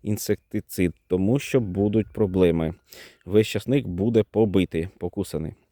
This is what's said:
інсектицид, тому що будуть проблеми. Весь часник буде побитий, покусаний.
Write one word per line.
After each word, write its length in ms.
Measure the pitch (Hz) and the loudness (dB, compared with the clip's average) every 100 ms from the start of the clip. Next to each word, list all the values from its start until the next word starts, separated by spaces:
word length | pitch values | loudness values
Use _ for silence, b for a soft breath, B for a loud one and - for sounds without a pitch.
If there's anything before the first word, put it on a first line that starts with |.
інсектицид, 920 | - 104 - 104 _ 107 - - 90 - _ | -4 -6 -2 -4 _ -8 -8 -2 -2 -2 _
тому 300 | 92 95 139 | 0 2 0
що 220 | - 135 | 0 -2
будуть 520 | 107 90 104 110 104 | 0 -2 0 0 -2
проблеми. 640 | - 101 92 90 82 80 90 _ B B B | -2 -2 4 4 4 -2 -6 _ B B B
Весь 220 | - 104 107 | 0 2 2
часник 400 | 104 - 139 107 | -4 -2 -2 -2
буде 360 | 87 107 113 104 | -2 2 2 2
побитий, 580 | 104 110 95 90 80 90 _ | 0 2 2 0 -2 -6 _
покусаний. 540 | 87 - 92 76 78 - _ | -8 -6 -6 -6 -8 -12 _